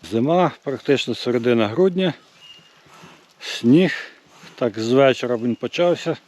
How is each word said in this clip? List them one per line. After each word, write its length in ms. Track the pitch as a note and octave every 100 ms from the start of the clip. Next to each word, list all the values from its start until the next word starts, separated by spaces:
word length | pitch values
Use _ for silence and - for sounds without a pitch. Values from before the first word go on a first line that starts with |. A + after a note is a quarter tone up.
| -
Зима, 400 | A2 C3 F3 E3+ -
практично 520 | - C3 - C3+ - A2+
середина 520 | - A#2+ A#2 A#2 G#2
грудня. 460 | A2+ F#3+ F3+ F#3 - _ _ - - _ _ _ - - - _ _
Сніг. 540 | - - A#2 D3 F#3 - - - _ _ - -
Так 240 | B2 G#2
з 120 | A2+
вечора 440 | B2+ C3+ B2+ B2 A#2+
він 200 | B2 A2+
почався. 640 | A#2+ - F3 D#3+ - D3